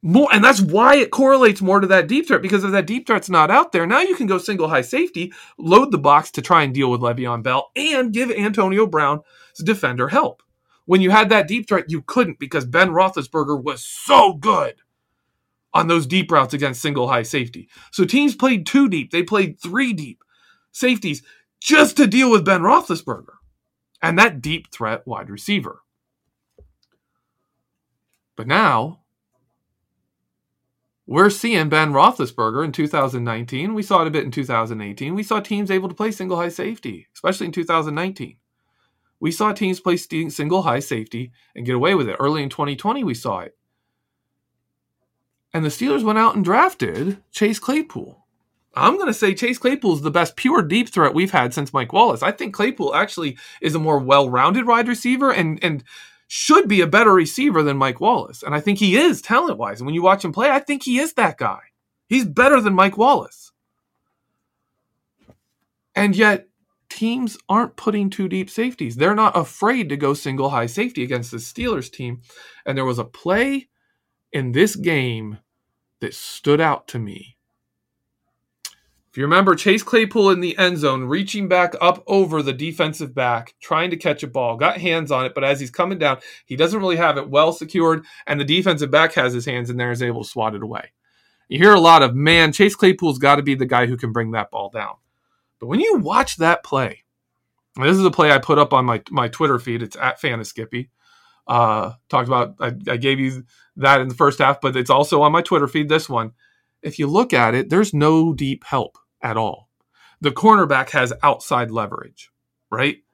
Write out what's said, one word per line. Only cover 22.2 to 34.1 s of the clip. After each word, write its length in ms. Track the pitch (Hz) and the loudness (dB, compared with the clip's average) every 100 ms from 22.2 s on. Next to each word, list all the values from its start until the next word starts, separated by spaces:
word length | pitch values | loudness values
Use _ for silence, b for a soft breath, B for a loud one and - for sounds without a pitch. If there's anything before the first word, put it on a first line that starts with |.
| 262 | 4
with 120 | 220 | 4
Ben 180 | 160 185 | 4 2
Roethlisberger 720 | 175 302 370 165 - 107 - _ _ _ _ _ _ _ | 4 2 2 -8 -8 -12 -12 _ _ _ _ _ _ _
and 160 | 165 170 | -2 2
that 240 | 226 151 | 2 0
deep 300 | 135 160 - | -8 -8 -8
threat 340 | - 110 113 - | -8 -6 -6 -8
wide 240 | 113 - | -14 -12
receiver. 540 | 101 - 104 - - _ _ _ _ _ _ _ _ _ _ _ _ _ _ _ _ _ _ _ _ _ _ _ _ _ - | -14 -4 -4 -4 -14 _ _ _ _ _ _ _ _ _ _ _ _ _ _ _ _ _ _ _ _ _ _ _ _ _ -16
But 120 | 110 | -2
now 500 | 165 214 120 135 170 _ _ _ _ _ _ _ _ _ _ _ _ _ _ _ _ _ _ _ _ - | 2 2 2 -2 -10 _ _ _ _ _ _ _ _ _ _ _ _ _ _ _ _ _ _ _ _ -6
we're 240 | 135 202 | 4 4
seeing 380 | 202 233 214 156 | 4 -2 0 2
Ben 220 | 156 156 | 2 2
Roethlisberger 720 | 139 180 254 127 - 110 117 | 4 4 4 -6 -2 -4 -2
in 80 | 156 | -6
two 160 | 135 147 | -4 -4
thousand 360 | 151 135 123 | -2 -2 -4
nineteen. 500 | 120 113 117 131 180 | -6 -6 -8 -8 -6
We 100 | 220 | -6
saw 180 | 208 190 | 0 0
it 60 | |
a 40 | 160 | 0